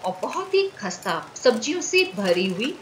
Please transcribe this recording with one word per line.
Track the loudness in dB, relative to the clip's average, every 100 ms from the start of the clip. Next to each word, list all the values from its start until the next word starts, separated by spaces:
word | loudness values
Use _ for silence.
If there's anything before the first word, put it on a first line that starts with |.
और | -6 -4
बहुत | -4 -4 2
ही | 2 2 -4
खस्ता | -8 -6 -4 -4 -6 2
सब्जियों | 4 4 -2 -4
से | 2 2 2 0
भरी | 2 2 2
हुई | -2 -4 -6